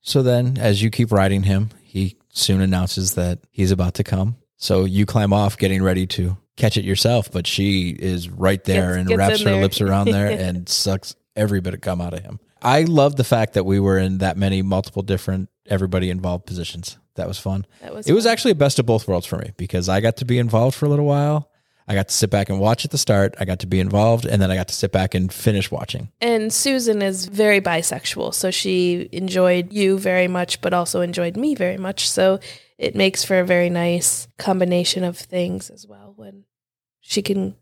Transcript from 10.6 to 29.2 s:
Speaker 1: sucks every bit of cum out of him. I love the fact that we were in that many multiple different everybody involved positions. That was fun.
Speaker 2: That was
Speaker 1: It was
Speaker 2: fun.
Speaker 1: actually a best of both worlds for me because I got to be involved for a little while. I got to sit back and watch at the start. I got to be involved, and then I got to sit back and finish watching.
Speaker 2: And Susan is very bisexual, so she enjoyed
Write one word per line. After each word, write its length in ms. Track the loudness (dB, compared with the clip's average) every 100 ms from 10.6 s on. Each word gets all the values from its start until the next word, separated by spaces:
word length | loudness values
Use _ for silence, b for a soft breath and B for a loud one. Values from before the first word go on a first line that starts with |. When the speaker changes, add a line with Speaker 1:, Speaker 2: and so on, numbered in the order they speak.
| -4
Speaker 1:
sucks 460 | -2 0 -2 -6 -18 _ -2
every 240 | 0 0
bit 140 | -2
of 60 | -6
cum 200 | -4 -4
out 120 | -4
of 80 | -8
him. 180 | -12 -16 _ _
I 220 | 2 4
love 340 | 4 4 4 2
the 80 |
fact 300 | 0 2 2
that 100 | 0
we 160 | 2 2
were 180 | 4 2
in 200 | 2 0
that 180 | -2 0
many 240 | 0 0
multiple 400 | 0 -2 -2 -8
different 460 | -2 -2 -2 -4 -6 _ -4
everybody 440 | -2 0 0 -2
involved 340 | -2 -4 -6
positions. 540 | -6 -10 -10 -10 -14 -16 _
That 120 | -10 -8
was 100 | -6
fun. 260 | -6 -6 -8 b
Speaker 2:
That 140 | -16
was 120 | -10 0
Speaker 1:
It 40 |
was 120 | 2
Speaker 2:
fun. 80 | 2
Speaker 1:
actually 180 | 0 0
a 60 | 2
best 220 | 2 2
of 80 | 2
both 200 | 0 2
worlds 180 | -2 -2
for 120 | -8
me 140 | -8 -10
because 320 | -6 -4 0
I 120 | 0
got 160 | 0 -2
to 60 |
be 140 | -2 0
involved 380 | 2 2 2 0
for 100 | 0
a 20 |
little 180 | 2 2
while. 400 | 2 0 -2 -4 _ _ _ -2
I 60 |
got 120 | -2 0
to 60 |
sit 160 | 0 2
back 180 | 0 0
and 100 | 2
watch 240 | 2 2
at 80 | -2
the 60 | -2
start. 360 | 2 4 2 0
I 40 |
got 140 | -4 -4
to 60 | -2
be 140 | 0
involved, 440 | 2 4 4 2
and 160 | 2 2
then 80 | 2
I 40 |
got 140 | 0 -4
to 60 |
sit 180 | -4 0
back 200 | 0 0
and 180 | 0 -2
finish 400 | 0 0 2 -2
watching. 400 | -6 -8 -10 -12 _
Speaker 2:
And 320 | 0 0 0
Susan 500 | 0 0 0 0 0
is 240 | 0 -4 -6
very 340 | 2 4 4
bisexual, 720 | 2 -2 -2 -6 -8 -6 -6
so 180 | -2 -2
she 560 | -2 -2 0 0 0 -4
enjoyed 640 | -8